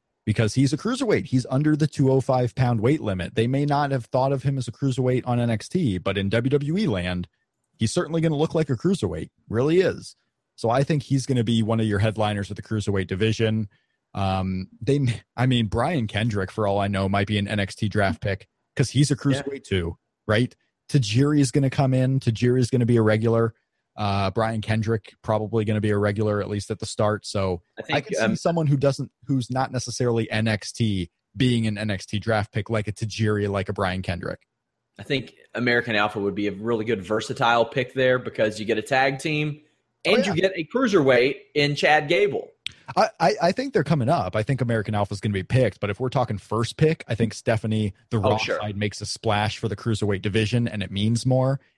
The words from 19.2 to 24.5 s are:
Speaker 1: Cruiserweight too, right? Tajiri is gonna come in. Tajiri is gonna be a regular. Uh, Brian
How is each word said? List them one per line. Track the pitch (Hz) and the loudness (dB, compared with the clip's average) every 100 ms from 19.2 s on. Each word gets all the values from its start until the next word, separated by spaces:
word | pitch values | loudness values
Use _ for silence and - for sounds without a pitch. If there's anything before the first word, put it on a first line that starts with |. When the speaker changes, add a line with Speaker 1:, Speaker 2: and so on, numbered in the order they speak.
| 143 135 | 0 -2
Speaker 1:
Cruiserweight | 143 139 | -2 -10
too, | - 95 85 87 _ _ - | -4 -4 -4 -8 _ _ 0
right? | 107 123 - _ _ - | 0 0 -4 _ _ -2
Tajiri | 147 104 110 143 151 | 0 2 2 4 4
is | 135 | 4
gonna | 147 135 | 2 2
come | - 135 131 | 2 2 2
in. | 131 135 | 2 0
Tajiri | - 110 123 127 | 0 0 2 2
is | 120 | 2
gonna | 131 117 | 2 4
be | 120 | 4
a | |
regular. | 110 107 113 113 113 - _ _ _ - | 4 4 2 2 0 -4 _ _ _ -6
Uh, | 104 98 98 | -2 0 0
Brian | 104 110 | 0 -2